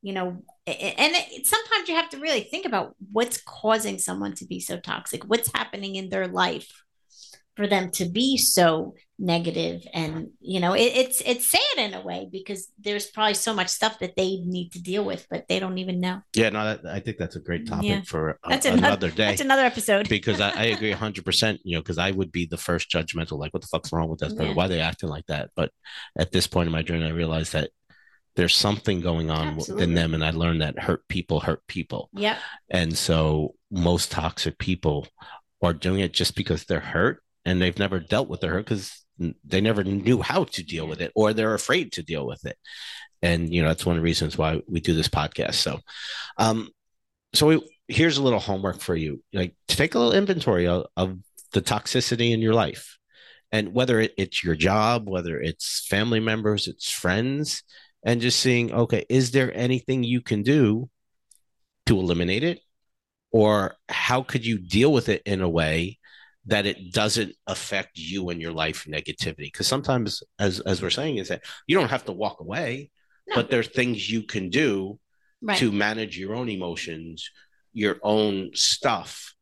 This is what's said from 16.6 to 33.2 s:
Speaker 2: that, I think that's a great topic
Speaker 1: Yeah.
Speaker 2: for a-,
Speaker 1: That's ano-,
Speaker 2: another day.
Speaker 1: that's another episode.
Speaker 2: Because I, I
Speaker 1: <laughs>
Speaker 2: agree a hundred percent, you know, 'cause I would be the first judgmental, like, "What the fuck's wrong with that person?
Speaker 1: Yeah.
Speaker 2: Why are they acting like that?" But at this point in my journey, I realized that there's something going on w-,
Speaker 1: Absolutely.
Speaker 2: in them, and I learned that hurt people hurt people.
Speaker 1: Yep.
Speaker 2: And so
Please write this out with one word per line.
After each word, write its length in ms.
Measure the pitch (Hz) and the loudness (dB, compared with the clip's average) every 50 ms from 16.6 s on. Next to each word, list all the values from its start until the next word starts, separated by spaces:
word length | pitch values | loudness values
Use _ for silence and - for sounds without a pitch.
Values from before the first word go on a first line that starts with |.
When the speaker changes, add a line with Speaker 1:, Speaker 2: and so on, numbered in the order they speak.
| 107 | -2
Speaker 2:
that, 180 | 107 107 - - 87 | -2 -4 -4 -8 -8
I 80 | 80 101 | -8 -6
think 180 | 95 - 107 - | -6 -6 -6 -6
that's 160 | 87 82 - | -6 -6 -6
a 40 | 87 | -10
great 280 | - - 85 82 76 - | -6 -4 -6 -4 -4 -4
topic 180 | - 82 - 208 | -4 -2 0 0
Speaker 1:
Yeah. 140 | - 98 - - | 0 -2 -2 -4
Speaker 2:
for 240 | - 82 80 78 - - - | -4 -2 -2 -2 -4 -6 -4
a-, 60 | - | -2
Speaker 1:
That's 160 | - 277 - | -2 0 2
ano-, 140 | 285 226 254 | 4 4 6
Speaker 2:
another 320 | - - - 196 190 - | 6 4 4 2 0 -4
day. 160 | 78 - - - | 0 2 2 2
Speaker 1:
that's 140 | 101 - | 2 0
another 200 | 285 269 269 269 | 2 4 4 6
episode. 480 | 262 247 240 233 214 - 208 196 208 190 | 4 2 2 0 2 2 2 2 4 2
Speaker 2:
Because 320 | 214 202 - - 101 92 | 0 0 2 0 2 2
I, 80 | 101 101 | 2 2
I 140 | - - 110 | 2 2 2
Speaker 1:
<laughs> 120 | 117 110 | 0 0
Speaker 2:
agree 160 | 101 107 107 | 0 0 -2
a 60 | 98 90 | -2 0
hundred 280 | 107 107 98 95 87 | -4 -6 -6 -6 -2
percent, 340 | - 110 160 - 110 104 - _ | 0 2 2 4 2 0 -2 _
you 140 | 95 87 82 | -4 -4 -4
know, 60 | 78 | -2
'cause 160 | - 87 82 | -2 -2 0
I 100 | 87 98 | 0 0
would 220 | 98 95 95 85 | 2 0 -2 -2
be 160 | - 87 87 82 | -2 -4 -2 -2
the 100 | 82 82 | -4 -8
first 320 | - - 87 85 - - | -2 0 0 0 0 0
judgmental, 480 | - 82 80 - - 82 82 78 80 71 | -2 -2 -2 -2 -4 -6 -6 -6 -6 -8
like, 160 | 73 78 - | -8 -6 -6
"What 80 | 90 | -8
the 60 | - - | -6 -4
fuck's 260 | - 78 - - - | -4 -4 -4 -2 -2
wrong 160 | 85 80 80 | -2 0 -2
with 100 | 80 76 | -2 -4
that 100 | 76 71 | -4 -6
person? 160 | - - 80 78 | -2 -2 -2 0
Speaker 1:
Yeah. 60 | 78 | 2
Speaker 2:
Why 100 | 78 90 | 0 0
are 40 | 95 | 2
they 120 | 90 82 | 0 0
acting 280 | 78 82 - - - 82 | -2 -2 -4 -4 -6 -6
like 180 | 73 73 - - | -6 -8 -6 -6
that?" 240 | 80 73 - - _ | -6 -6 -6 -8 _
But 160 | - 82 - _ _ _ - - - - - _ - | -4 -4 -4 _ _ _ -20 -18 -16 -18 -12 _ -2
at 140 | 80 - | -2 0
this 160 | - 92 - - | 2 0 0 2
point 180 | - 90 85 | 2 0 2
in 80 | 82 80 | 2 0
my 80 | 80 | -2
journey, 240 | 80 - 87 82 82 | -2 -2 -2 -2 -2
I 40 | 78 | -2
realized 440 | 80 82 85 80 80 80 80 - - | -2 -2 -2 0 0 -2 -2 -2 -2
that 160 | 78 76 - _ _ _ _ - _ _ _ _ _ _ _ _ | -4 -4 -4 _ _ _ _ -20 _ _ _ _ _ _ _ _
there's 200 | - 90 87 - | 2 4 4 4
something 440 | - - 104 101 101 - - 98 90 | 4 4 2 2 0 0 0 0 0
going 300 | 85 90 85 82 80 80 | 2 0 0 0 0 0
on 80 | 78 78 78 | 0 0 0
w-, 120 | 76 78 78 | -2 -2 -4
Speaker 1:
Absolutely. 240 | 76 - - - 90 | -6 -6 -2 0 0
Speaker 2:
in 100 | 85 85 | 2 2
them, 220 | 85 82 82 80 | 2 2 2 0
and 100 | 80 78 | 0 0
I 60 | 80 | 0
learned 300 | 80 80 85 85 82 82 78 | 0 0 2 2 2 2 0
that 160 | 76 - - | -2 -4 -4
hurt 280 | - - 87 - _ _ | -2 -2 -2 -2 _ _
people 320 | - 90 85 _ 82 76 | -6 -6 -2 _ -2 0
hurt 220 | - - 80 - _ _ | 0 0 -2 -4 _ _
people. 420 | - 92 80 _ - - - _ - | -8 -8 -8 _ -8 -10 -10 _ -8
Speaker 1:
Yep. 240 | 196 202 214 233 - - - - - _ _ | -2 -2 -2 -2 -2 -8 -14 -16 -18 _ _
Speaker 2:
And 260 | - 90 87 80 82 - | 0 0 0 0 0 -2
so 560 | - - 85 80 | 2 2 4 4